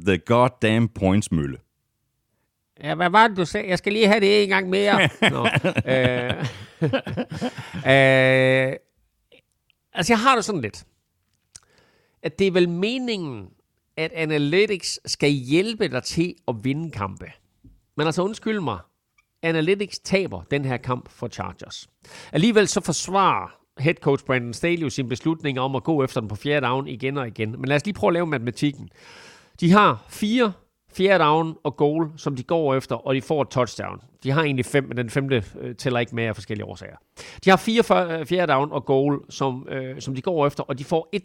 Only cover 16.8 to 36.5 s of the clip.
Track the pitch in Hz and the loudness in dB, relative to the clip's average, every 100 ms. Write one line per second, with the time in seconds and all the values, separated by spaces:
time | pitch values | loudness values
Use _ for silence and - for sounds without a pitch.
16.8 | 165 107 98 95 90 - _ _ _ _ | -6 -6 -8 -8 -18 -20 _ _ _ _
17.8 | _ - 160 180 190 220 220 214 139 92 | _ -4 -2 0 -2 -4 -4 -4 -4 -6
18.8 | - _ _ _ _ _ 165 160 156 196 | -10 _ _ _ _ _ -2 0 0 0
19.8 | 202 - - 196 165 92 - 143 135 123 | -2 -10 -4 -2 -2 -8 -4 -2 -2 -4
20.8 | 131 123 - _ 120 - 95 - - - | -4 -6 -8 _ -10 -8 -10 -12 -18 -18
21.8 | - _ - - - 151 220 214 190 196 | -20 _ -20 -20 -6 2 4 4 4 0
22.8 | - - - 190 180 107 92 - _ - | -4 -4 -2 0 2 0 -4 -14 _ -4
23.8 | 143 170 151 139 - 127 120 110 170 175 | -2 0 0 0 0 -2 -2 -4 -2 -2
24.8 | 143 - 120 123 160 160 147 127 135 135 | -2 -4 -4 -4 -2 -2 -4 -4 -2 -2
25.8 | - 156 131 127 104 104 143 147 123 131 | -2 0 0 -4 -6 -6 -2 -2 0 -2
26.8 | 147 117 131 143 120 - 107 123 131 147 | -4 -6 -6 -6 -8 -6 -6 -4 -2 -2
27.8 | 202 185 208 170 170 139 120 - 147 139 | -2 -2 0 0 0 -2 -4 -2 -4 -4
28.8 | - - - - - - _ - 170 202 | -12 -20 -20 -20 -20 -20 _ 0 4 6
29.8 | 190 110 - - 214 254 220 - _ _ | 6 4 -6 -6 -2 2 0 -2 _ _
30.8 | _ - 190 185 151 160 160 156 147 - | _ 0 4 6 6 4 2 -4 -6 0
31.8 | 147 156 156 156 151 127 - 170 143 131 | 2 2 -2 -6 -6 -6 -2 0 2 0
32.8 | - 113 135 135 - 156 131 131 120 - | -2 -4 -2 -2 0 -2 0 -2 -2 -4
33.8 | 95 92 - _ 131 143 147 131 - 143 | -10 -12 -18 _ -2 0 0 0 0 -2
34.8 | 135 120 117 139 135 123 95 - 123 120 | -2 -4 -4 -4 0 0 -2 -10 -12 -6
35.8 | 135 120 120 117 113 104 - | -4 -2 -2 -4 -4 -6 -8